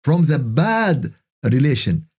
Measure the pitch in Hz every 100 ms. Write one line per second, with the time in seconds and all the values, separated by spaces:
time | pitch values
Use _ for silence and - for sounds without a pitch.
0 | - 170 156 147 117 117 202 226 214 156
1 | 117 - _ _ 113 127 147 120 - 80
2 | -